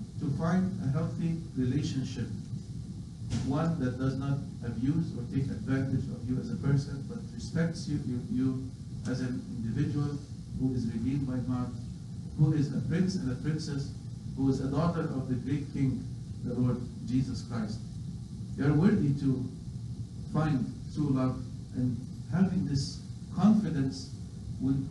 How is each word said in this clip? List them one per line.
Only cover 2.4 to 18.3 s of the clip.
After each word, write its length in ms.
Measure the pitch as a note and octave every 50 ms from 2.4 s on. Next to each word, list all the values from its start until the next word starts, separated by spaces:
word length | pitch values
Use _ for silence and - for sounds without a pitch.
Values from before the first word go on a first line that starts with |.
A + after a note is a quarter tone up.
| - - - - - - - - - - - - - - - - - - - - C3
one 320 | C3 C3+ D3 E3 E3+ - -
that 180 | C3 B2 A#2 -
does 180 | C3+ C3 -
not 220 | C3+ C3+ C#3 C#3 - - - - - A#2
abuse 480 | A#2+ A2+ A2+ B2 C#3 D#3 E3 E3 - -
or 60 | B2 A#2+ - -
take 160 | C3+ C3+ -
advantage 560 | - - - - C3+ C3+ C3+ C3+ C3 - - -
of 180 | - - - A#2+
you 100 | B2+ B2+
as 100 | - -
a 60 | -
person, 480 | - - C#3 C#3+ C#3 - - - - - -
but 100 | A2+ G#2+ G2 - -
respects 540 | A#2 - - - E3 E3+ E3 - - - -
you, 120 | C#3+ C#3+ -
you, 140 | B2+ B2 A#2+ A2+ -
you 400 | - B2+ C3 C3 B2+ - - - - - - - - - - -
as 100 | B2+ B2+
an 220 | B2+ B2 B2+ - - - B2+ A#2
individual 580 | A2 A2+ A#2 C#3 D3 - D3 D3 C#3+ C#3+ D3 C#3+ - - - - - - - -
who 120 | B2+ C3 B2
is 120 | A2+ A2
redeemed 400 | A2+ A2 A2 A2+ C3 C#3 C#3+ C3+
by 100 | B2 B2+ B2 A#2 B2+ B2+
God, 200 | B2 B2 - - - - - - - - - - - - - - -
who 140 | D3 C#3+ D#3
is 200 | D3 C#3 - -
a 60 | A2 A2+ B2
prince 280 | D#3 F3+ F#3 F#3+ -
and 140 | - C3 C3
a 40 | B2 A#2+ -
princess, 500 | D3+ D#3+ - - - C#3+ C#3 C#3 - - - - - - - - - -
who 120 | - C3+ C3+
is 120 | C3 -
a 80 | C3+ C3+
daughter 340 | C#3+ D3 E3 E3+ E3 D#3+ D3+
of 260 | - D3 C3+ - -
the 60 | B2+
great 380 | A#2 - C3 D3 C#3+ C#3 - -
King, 280 | - C3+ C3 A#2 G#2+ - - - - - - - - -
the 100 | B2 B2+
Lord 260 | B2 B2 A#2+ A2 - - - - - -
Jesus 360 | A2+ B2 C3 - - A2 - -
Christ. 360 | - A#2+ A#2 G#2+ - - - - - - - - - - - - -